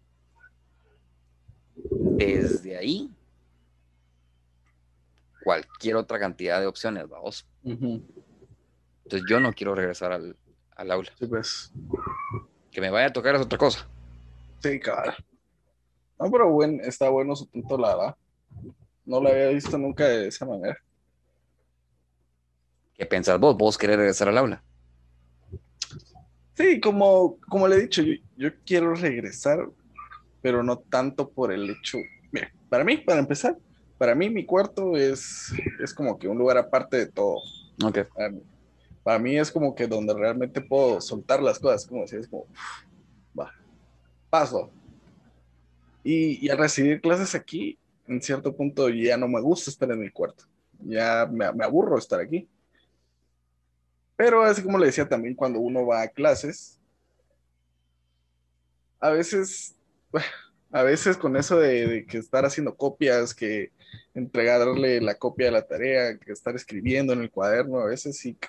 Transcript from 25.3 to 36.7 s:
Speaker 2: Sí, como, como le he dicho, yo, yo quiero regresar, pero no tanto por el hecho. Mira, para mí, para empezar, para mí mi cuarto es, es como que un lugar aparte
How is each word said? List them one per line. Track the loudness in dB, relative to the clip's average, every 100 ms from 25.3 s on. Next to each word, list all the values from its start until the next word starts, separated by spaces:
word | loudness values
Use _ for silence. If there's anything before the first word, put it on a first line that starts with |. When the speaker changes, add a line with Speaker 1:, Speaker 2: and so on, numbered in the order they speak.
| _ _ -20 -20 _ -16 -16 -20 -20 -20 _ _
Speaker 2:
Sí, | 2 4 4
como, | 2 4 6 6 4 0 -4
como | 2 6
le | 6
he |
dicho, | 4 2
yo, | 0 -2 -8 -6
yo | -6 -6
quiero | 0 2 2
regresar, | 0 -2 -2 -8 -4 0 0 -2 -12 _ -20 -20 -20 _ _
pero | 0 0
no | 0 -2
tanto | -2 0 0 -2 -6
por | -2 -2
el | -2 -6
hecho. | -8 -8 -8 -10 -16 _
Mira, | -8 -8 -12 _
para | 0
mí, | 2 2
para | 2 2
empezar, | 2 0 0 -2 _ _ _ _
para | 2
mí | 2 0
mi | -2 0
cuarto | 2 2 -2 -2 2
es, | 2 0 -8 -14 -10 -6 -6 -6
es | -10
como | -4 -4 -4
que | -4
un | 0
lugar | 4 4
aparte | 2